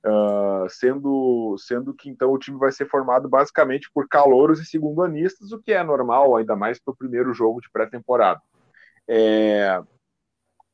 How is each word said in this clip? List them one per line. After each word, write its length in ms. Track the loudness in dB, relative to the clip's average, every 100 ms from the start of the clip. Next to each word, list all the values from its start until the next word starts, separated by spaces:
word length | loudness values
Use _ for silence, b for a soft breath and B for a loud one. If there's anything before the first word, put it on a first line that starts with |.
| 0
ah, 600 | 0 0 0 -2 -4 -6
sendo, 840 | -2 -2 -2 -2 -2 0 -2 -2 -8
sendo 340 | -6 -8 -8
que 160 | -14 -16
então 240 | -4 0
o 60 | 0
time 220 | -4 -4
vai 120 | -4
ser 140 | -2 -4
formado 400 | -4 0 -2 2
basicamente 600 | 0 2 2 0 0 -4
por 160 | -6 0
calouros 520 | 4 6 6 6 2
e 60 | -2
segundo-anistas, 880 | -6 -4 -2 -4 -2 -4 -6 -18
o 80 | -16
que 120 | -4
é 120 | -2
normal, 520 | 0 -2 0 2 4 2
ainda 200 | 0 -2
mais 240 | -4 -6
pro 160 | -10 -10
primeiro 380 | -8 -4 -4
jogo 260 | 0 -2 -2
de 120 | -10
pré-temporada. 680 | -6 -6 -6 -2 2 2 2 _ _ _ b b b -2
É... 760 | 2 2 2 2 0 0 -2 -6 _ _ _ _ _ _ _ _